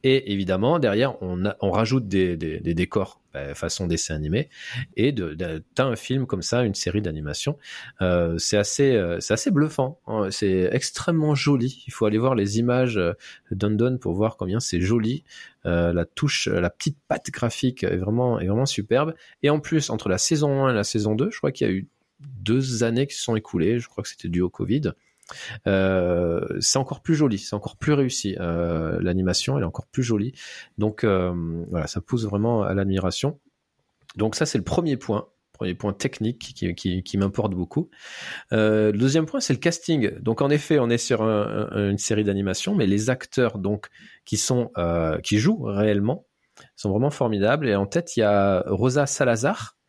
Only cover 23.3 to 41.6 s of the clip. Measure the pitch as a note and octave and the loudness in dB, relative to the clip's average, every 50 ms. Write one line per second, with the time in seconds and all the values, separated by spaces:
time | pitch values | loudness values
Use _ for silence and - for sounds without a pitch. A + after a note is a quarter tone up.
23.3 | A2+ G#2+ G#2 - - F2+ D#2+ F#2+ A#2 A#2+ A#2 - _ - G2 - - _ - F#2 | -2 -2 -2 -2 0 2 2 2 2 0 -2 -6 _ -10 -10 -10 -12 _ -6 -2
24.3 | E2+ F2 F2+ F2+ - - G2+ F2 A2 D3 D3+ F2 - _ _ _ _ _ _ - | 0 0 0 0 -2 -4 -2 -2 0 0 0 -2 -4 _ _ _ _ _ _ -20
25.3 | - - - - A#2 G#2+ _ - G2 F#2+ F#2+ F#2+ F#2+ F#2 F2+ F2 F2 F2 F2 E2+ | -18 -16 -14 -14 -14 -6 _ 2 2 4 4 4 2 2 2 2 2 2 2 0
26.3 | E2+ - - - - - - - - C3+ C3+ - D3 - _ - D#3+ D3 D3+ C3+ | 0 -2 -2 -4 -4 -2 -2 0 0 0 0 -2 -6 -10 _ -2 2 2 4 2
27.3 | G#2+ G2 - - - G2+ - - - - - D3+ D3+ C#3+ C#3 B2+ B2+ - - G2+ | 2 0 -4 -6 -8 -6 -6 -8 -10 -6 0 0 2 2 2 0 -2 -4 -4 -4
28.3 | F#2 - F2+ E2+ E2+ E2+ E2+ E2+ E2 D#2+ D#2+ D#2+ E2 E2 F2+ F2+ F2 F#2+ F#2 F#2 | -4 -2 -2 -2 0 0 0 0 0 0 -2 -2 -2 -2 0 0 0 2 2 2
29.3 | F2+ - - - C3+ C#3+ G2+ E2+ - - - _ _ - B2+ A#2 A#2 G2+ G2+ B2+ | 0 0 0 0 -2 0 -2 -4 -6 -8 -12 _ _ -4 0 0 2 0 0 -2
30.3 | C3 - - - - - - - _ - G#2 G#2+ G#2+ - - A2+ G2 F#2 F2+ F2+ | -6 -12 -18 -18 -16 -18 -20 -16 _ -2 0 0 0 2 2 2 4 4 2 0
31.3 | F2 F2 E2 E2 E2 E2+ E2+ - F2+ E2+ D#2 - - F#2 - - - A#2+ A2+ G#2 | 0 -2 -4 -4 -4 -6 -6 -4 -4 -4 -4 -2 -6 -8 -6 -2 -4 -2 -2 -2
32.3 | G2+ G#2 G#2+ A#2 A#2+ A2 G2 F#2 F#2+ G2 G2 G2 F#2+ F#2+ F#2 F#2 F2 - - C#3 | -2 0 2 2 2 2 2 0 0 0 0 0 0 0 0 0 -2 0 -2 -4
33.3 | D#3+ - _ _ _ _ _ _ _ _ _ _ _ _ _ _ - - G#2 A2 | -4 -6 _ _ _ _ _ _ _ _ _ _ _ _ _ _ -4 -2 -2 -2
34.3 | - - D#3 C#3+ - A#2+ F2+ - - - E3+ D#3+ C#3 B2 - - G#2+ G#2 - _ | 0 0 -2 0 0 -2 0 0 0 0 2 0 0 -2 0 -2 -2 -2 -2 _
35.3 | _ _ _ _ _ _ A2 F#2+ F2+ - - G#2 G2 - - C3 - - A2 A2 | _ _ _ _ _ _ -6 -4 -4 -2 -2 -4 -2 -2 -4 -6 -4 -2 -4 -4
36.3 | B2+ - - - - - - F2+ F2 - - F#2 F2+ F#2 F#2 - - G2 G2 G2+ | -4 -6 -12 -18 -10 -6 -4 -4 -4 -4 -4 -4 -4 -4 -4 -4 -2 0 0 0
37.3 | G2+ - G#2 G#2 F#2+ F2+ F2 - - D3 F3+ - _ - - - - - - - | 0 0 -2 -2 -2 -4 -6 -4 -2 -4 -4 -4 _ -20 -20 -18 -16 -14 -14 -12
38.3 | - - - _ - A2 G#2+ G#2+ G#2+ G#2+ G#2+ G#2+ G#2 G2+ A#2+ C3+ C#3 D#3+ D#3+ D#3 | -12 -14 -8 _ 0 2 4 4 4 4 4 4 4 4 2 2 4 2 0 0
39.3 | - C#4 - - C3+ - - F3 E3 - - - E3 D3 A2+ F#2+ F2 - - A2 | -4 -6 0 0 -2 0 2 0 -2 0 -2 0 0 2 2 0 -2 -2 -2 -2
40.3 | A2+ - D3 C#3 D3 D3 C#3+ - E3 D3 B2+ A#2 A#2 A#2 - - B2+ A2 A2 A2 | 0 2 2 2 2 0 2 2 4 4 4 4 2 0 2 0 0 2 2 2
41.3 | A2 G#2 G#2 - G#2+ G2+ | 2 2 0 0 -2 -4